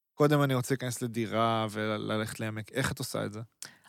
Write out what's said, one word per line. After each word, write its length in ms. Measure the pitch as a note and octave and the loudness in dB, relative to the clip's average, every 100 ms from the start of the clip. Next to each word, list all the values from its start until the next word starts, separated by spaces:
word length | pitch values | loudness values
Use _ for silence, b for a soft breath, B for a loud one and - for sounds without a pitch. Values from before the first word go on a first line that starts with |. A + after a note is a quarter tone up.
| _ | _
"קודם 280 | - D3 D3 | 4 6 6
אני 120 | C#3 C3 | 4 2
רוצה 180 | - | 0
להיכנס 280 | C3 B2+ A#2 | -2 -2 -4
לדירה, 680 | B2 A2+ G#2 A2 A2+ A2+ A2 | -4 -2 0 2 2 2 0
וללכת 720 | G#2+ G#2+ G#2+ G#2+ G#2+ A2 - | -2 -2 -2 -2 -2 -2 -4
לימק", 320 | A2 A2 G#2+ | -6 -6 -6
איך 200 | B2+ - | -4 -2
את 80 | C3+ | -4
עושה 260 | B2+ A2 G#2 | -6 -4 -6
את 80 | |
זה? 60 | G#2+ A2+ _ B B | -8 -14 _ B B